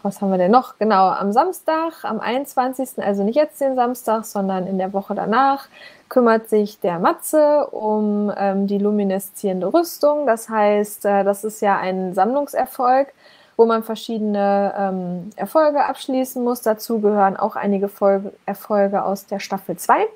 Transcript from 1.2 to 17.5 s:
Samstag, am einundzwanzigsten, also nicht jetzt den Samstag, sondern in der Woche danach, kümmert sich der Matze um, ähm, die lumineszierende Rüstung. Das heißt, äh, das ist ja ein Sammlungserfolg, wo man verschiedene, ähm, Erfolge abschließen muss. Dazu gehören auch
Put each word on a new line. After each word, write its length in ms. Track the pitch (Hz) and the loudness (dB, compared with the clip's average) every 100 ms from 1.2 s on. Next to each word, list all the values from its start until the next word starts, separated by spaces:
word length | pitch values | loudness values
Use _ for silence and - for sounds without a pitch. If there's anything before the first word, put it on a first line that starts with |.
| 202 | 0
Samstag, 720 | 220 349 349 - 320 330 - | 2 0 -2 -4 -2 -4 -6
am 160 | - 220 | -8 -6
einundzwanzigsten, 840 | - 247 285 - 254 262 262 - | -4 -4 -4 -4 -4 -4 -8 -4
also 200 | 202 202 | -4 0
nicht 120 | 202 262 | 0 0
jetzt 260 | 302 - | 0 -2
den 140 | 277 254 | -2 0
Samstag, 500 | 240 254 - 220 214 | -2 -2 -2 -4 -2
sondern 420 | 202 196 190 180 | -4 -2 -2 -2
in 100 | 190 | -4
der 120 | 190 | -2
Woche 240 | 196 196 202 | -4 -6 -6
danach, 540 | 180 233 269 277 - - - - _ | 0 2 2 0 -6 -20 -20 -20 _
kümmert 400 | - 240 220 220 | 2 4 2 2
sich 300 | 214 202 - | 0 0 -2
der 200 | 196 170 | -4 0
Matze 680 | 226 330 - 311 294 294 - | 0 0 0 2 4 4 0
um, 640 | - 214 214 214 208 208 - | -4 -2 0 0 0 -2 0
ähm, 320 | 196 196 196 | 0 0 0
die 100 | 202 | 0
lumineszierende 960 | 202 208 196 190 - - 202 185 185 | 2 2 0 -2 -6 -6 -4 -2 2
Rüstung. 520 | 320 339 - 294 294 277 | 2 0 0 0 2 0
Das 240 | 226 - | 0 -2
heißt, 560 | 220 208 208 208 - 202 | 0 2 2 0 -4 0
äh, 180 | 202 | 2
das 200 | 196 202 | 2 -2
ist 180 | 214 214 | -6 -2
ja 160 | 208 196 | 0 0
ein 360 | 185 185 185 185 | -2 -4 -4 0
Sammlungserfolg, 960 | 202 277 285 - 247 - 247 262 277 _ - _ _ - | 0 0 -2 -4 -4 -2 2 2 0 _ -20 _ _ 2
wo 100 | 226 | 4
man 180 | 226 | 4
verschiedene, 880 | 226 220 - 226 214 202 202 202 202 208 | -2 -8 -6 -4 -2 0 2 2 0 0
ähm, 520 | 196 185 180 180 180 - | -2 -2 -6 -8 -10 -10
Erfolge 500 | - 320 302 285 - | 0 2 4 2 -2
abschließen 580 | 269 - 262 254 254 | -4 -4 -2 -2 -2
muss. 180 | 240 247 | -2 -2
Dazu 380 | 226 220 - 226 | -2 -2 -2 0
gehören 380 | 208 208 196 - | 2 4 2 2
auch 180 | 220 | -4